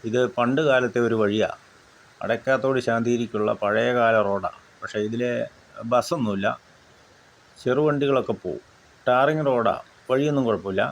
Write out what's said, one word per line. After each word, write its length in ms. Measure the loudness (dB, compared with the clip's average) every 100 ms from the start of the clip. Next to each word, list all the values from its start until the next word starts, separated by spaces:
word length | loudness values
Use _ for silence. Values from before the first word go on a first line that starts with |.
| -2
ഇത് 100 | 0 0 0
പണ്ട് 220 | 0 2 2
കാലത്തെ 320 | 2 2 0 0
ഒരു 100 | 2
വഴിയാണ്. 400 | 0 0 -2 -4 -20 -20 -20 -20 -20 _
അടയ്ക്കാത്തോട് 560 | -6 -4 0 0 0 0 0
ശാന്തിഗിരിക്കുള്ള 640 | 0 0 0 -2 -2 -2 0
പഴയകാല 540 | 0 0 2 2 4 4 2
റോഡാണ്. 320 | -2 -4 -10 -20 -16
പക്ഷേ 180 | -8 -6 -4
ഇതിലെ 240 | -4 -4 -4 -6 -12 -20 -14 0
ബസ്സൊന്നുമില്ല, 560 | 0 0 -2 -2 0 -2 -4 _ _ _ -20 -20 -20 _ _ _ -6
ചെറുവണ്ടികളൊക്കെ 720 | -2 2 2 0 0 0 0 -6
പോവും. 220 | -6 -10 -14 -20 -20 -6 0
ടാറിങ് 400 | 2 2 2 0
റോഡാണ്, 380 | 2 0 -2 -8 -20 -2
വഴിയൊന്നും 340 | 0 2 0 0
കുഴപ്പമില്ല. 340 | 0 -2 -2 -2